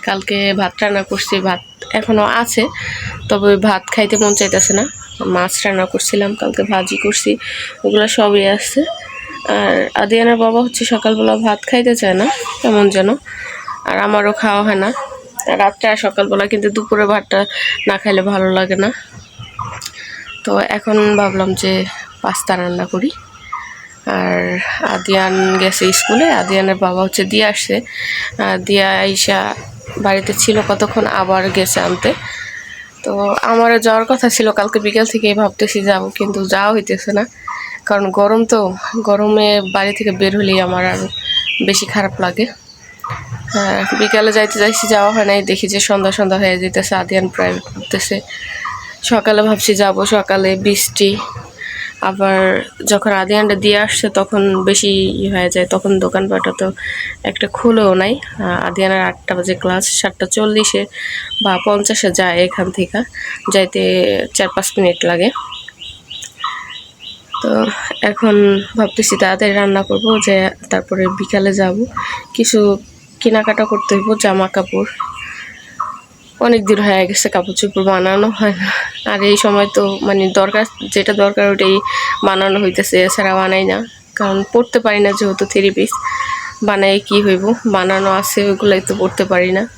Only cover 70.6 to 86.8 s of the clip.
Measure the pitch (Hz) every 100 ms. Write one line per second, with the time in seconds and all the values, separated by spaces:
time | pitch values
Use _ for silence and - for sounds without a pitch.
70.6 | - 185 185 190 185 190 190 208 196 196
71.6 | 190 190 247 - - - - - 226 220
72.6 | 208 196 - - - - 233 220 214 214
73.6 | 214 214 - 196 202 214 208 190 190 196
74.6 | 185 190 208 - - - - - - -
75.6 | - - - - - - - - 240 233
76.6 | 196 208 208 190 185 202 202 190 185 185
77.6 | 208 196 190 185 185 196 214 208 214 185
78.6 | 190 - - - - 208 202 208 214 202
79.6 | 202 202 202 196 202 196 185 196 196 208
80.6 | 220 - 196 202 196 208 202 202 202 196
81.6 | 190 190 - - - - 202 190 196 196
82.6 | 196 185 196 185 185 185 196 190 190 190
83.6 | 190 190 233 - - - 202 196 196 233
84.6 | 240 240 226 208 202 202 202 190 196 208
85.6 | 196 190 202 - 1077 1077 - 1077 - -
86.6 | 208 202